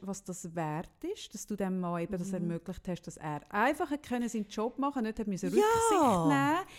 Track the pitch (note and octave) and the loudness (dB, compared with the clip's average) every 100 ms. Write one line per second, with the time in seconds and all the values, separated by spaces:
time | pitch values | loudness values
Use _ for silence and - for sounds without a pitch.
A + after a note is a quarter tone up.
0 | F#3+ F#3+ - F3 F3 E3+ D#3 D3+ - - | -10 -8 -10 -10 -8 -4 -2 -4 -8 -10
1 | E4 G#4+ - G#3+ - G3+ F#3+ F#3 F3 F3 | -8 -8 -10 -12 -8 -4 -2 -2 -2 -2
2 | E3+ F#3 F#3+ F#3+ E3+ E3 - F3 - E3+ | -2 -4 -2 -2 -2 -4 -6 -8 -6 -6
3 | - - D#3 D3 - G#3 B3 D4+ E4 C#4+ | -8 -10 -6 -8 -4 2 2 2 -2 -4
4 | - B3 A#3 A3 G3+ - A3+ A#3+ C#4 C#4 | -4 -2 -2 -4 -4 -4 -4 -2 -2 0
5 | A3 A3 G#3 F3+ F3+ - G#4+ A4+ A4+ G4 | -2 -2 -2 -2 2 4 6 6 4 6
6 | C4+ F#3 E3 C#4 C#4+ E4+ G4 | 6 6 6 4 4 2 -2